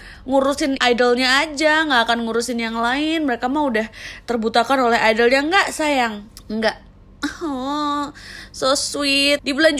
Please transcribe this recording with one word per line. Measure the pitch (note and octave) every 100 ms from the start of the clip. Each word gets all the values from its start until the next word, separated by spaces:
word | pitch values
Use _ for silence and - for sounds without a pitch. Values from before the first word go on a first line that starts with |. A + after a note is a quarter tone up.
| - - -
ngurusin | C4+ C4+ C#4 D4+ C4+
idolnya | B3 A#3+ B3 B3 B3+ C4+ D#4+
aja, | C#4+ D4+ D#4
nggak | D#4 B3 A3+
akan | A#3 A#3
ngurusin | A3+ A#3+ A#3
yang | A3+ A3+
lain. | A#3 C4+ D#4 E4
Mereka | D4 A#3 B3
mah | D4 C#4+
udah | G#3+ A3 - - - -
terbutakan | A#3+ A3 A#3 A#3 C4+ A#3+
oleh | A#3
idolnya. | A3 A3 A#3 C4+
Nggak, | D4+ G4 -
sayang. | - D4+ C#4 A#3 G#3 G#3 - -
Nggak. | G#3+ A3 - - - - - D4 -
Oh, | E4 C4 C4+ D4 D4 D4 C#4+ - - - -
so | - C4 C#4+
sweet. | - C#4+ C#4+ C#4 C#4 C#4+
Di | C4+ C#4
bulan | D#4+ C#4+